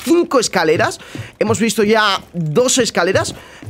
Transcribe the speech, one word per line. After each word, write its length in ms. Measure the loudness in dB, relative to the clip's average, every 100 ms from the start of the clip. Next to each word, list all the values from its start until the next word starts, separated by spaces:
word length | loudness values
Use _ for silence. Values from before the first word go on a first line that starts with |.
cinco 360 | 0 2 2 0
escaleras. 600 | 0 0 0 2 0 -4 -14 -14 -12 -6
Hemos 200 | -2 0
visto 240 | 0 0
ya 380 | 2 2 2 0 -4
dos 460 | -6 -2 0 2 2
escaleras, 560 | 0 0 0 0 -2 -8 -18 -20